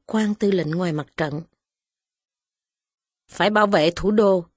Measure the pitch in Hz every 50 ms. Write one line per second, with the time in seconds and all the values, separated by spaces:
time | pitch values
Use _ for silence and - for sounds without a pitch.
0 | _ - - 220 214 208 208 - 208 202 190 180 156 151 160 180 185 170 156 151
1 | 139 - _ - 160 147 147 160 165 _ _ _ _ _ _ _ _ _ _ _
2 | _ _ _ _ _ _ _ _ _ _ _ _ _ _ _ _ _ _ _ _
3 | _ _ _ _ _ - - - 170 208 214 214 214 202 196 165 151 170 - -
4 | 175 196 214 220 208 196 190 180 170 - _